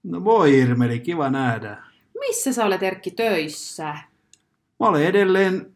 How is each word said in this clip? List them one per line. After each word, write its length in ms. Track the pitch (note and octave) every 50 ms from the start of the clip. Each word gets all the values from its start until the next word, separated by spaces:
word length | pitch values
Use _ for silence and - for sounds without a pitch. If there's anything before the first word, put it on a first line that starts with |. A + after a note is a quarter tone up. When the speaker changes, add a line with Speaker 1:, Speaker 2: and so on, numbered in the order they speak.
Speaker 1:
No 220 | - F3+ E3+ F3 F3+
voi 340 | G#3+ A3+ G#3+ E3+ C#3+ C#3 C3+
Irmeli, 420 | B2+ B2 B2 B2 B2 A#2 A#2+ A#2
kiva 300 | - F3 F3 D#3+ C#3+ C3+
nähdä. 540 | C3+ C3+ C3+ A#2+ A2+ A2 G#2+ G#2 G#2 - - - _ _ _ _ _ A#4
Speaker 2:
Missä 340 | C#5+ C5 - - - C4+
sä 120 | B3 A#3 A3
olet, 180 | G3+ F#3+ F#3
Erkki, 280 | G3 F#3+ F#3 F#3 - F#3
töissä? 720 | F3 - A3+ A3+ G3 D#3+ D#3 D3+ - - - - - - D#3 D3+ D3+ D3 - _ _ _ _ _ _ _ _ _ _ _ _ _ _ _
Speaker 1:
Mä 80 | A#3 A3
olen 180 | F3+ D3 D3+
edelleen 680 | F3 F#3 G3+ G3+ F#3+ F#3 F#3+ G3 F#3 F#3 F#3 - - _